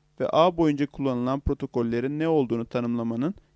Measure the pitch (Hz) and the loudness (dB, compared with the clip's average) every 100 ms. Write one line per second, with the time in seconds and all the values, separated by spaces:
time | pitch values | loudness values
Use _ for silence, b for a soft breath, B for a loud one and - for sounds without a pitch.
0 | _ - - 151 175 170 160 143 143 - | _ -4 0 4 4 4 2 2 -2 -2
1 | 135 123 123 139 - 139 135 123 117 117 | -2 0 -2 -2 -4 -4 -4 -2 0 0
2 | 135 147 160 156 120 120 117 123 120 120 | -2 -2 0 2 2 -2 -2 -4 -2 -2
3 | 117 117 151 - b | -2 -2 -2 -4 b